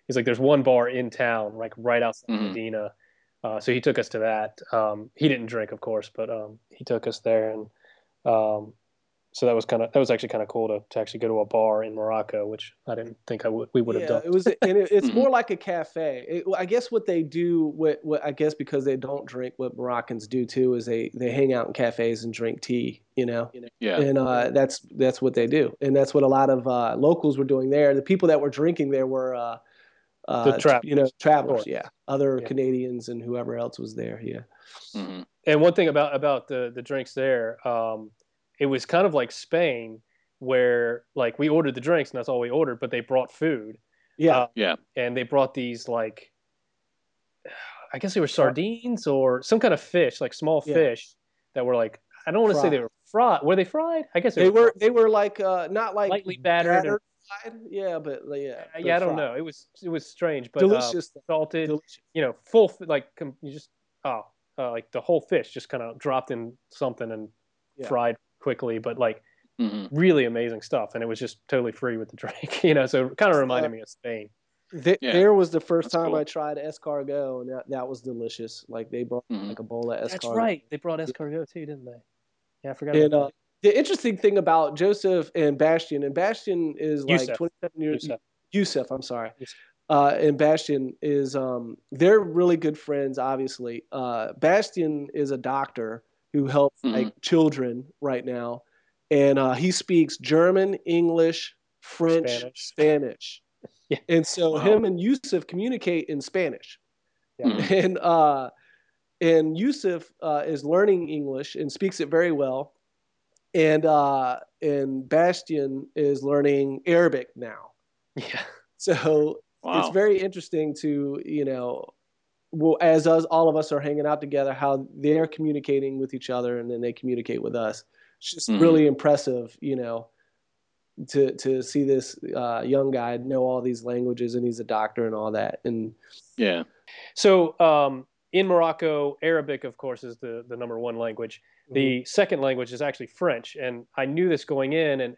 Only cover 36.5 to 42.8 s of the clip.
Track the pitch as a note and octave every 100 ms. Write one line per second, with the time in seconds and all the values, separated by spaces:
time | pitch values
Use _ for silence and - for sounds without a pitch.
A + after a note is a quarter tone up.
36.5 | C3 B2 B2 A#2+ C3+ B2+ - C3+ B2+ A2+
37.5 | A#2 B2+ A#2 A2+ A2 A2 _ _ _ _
38.5 | _ C#3 C3+ - E3+ G3 D3 B2 - -
39.5 | E3 E3+ A#2+ A2+ A2 _ _ _ _ B2+
40.5 | C3 B2 A#2+ A#2 A#2 - - A#2+ A#2 D3+
41.5 | D#3 D3+ B2+ B2+ E3+ C3+ C3 A#2 B2+ A#2+
42.5 | C3+ D3+ A#2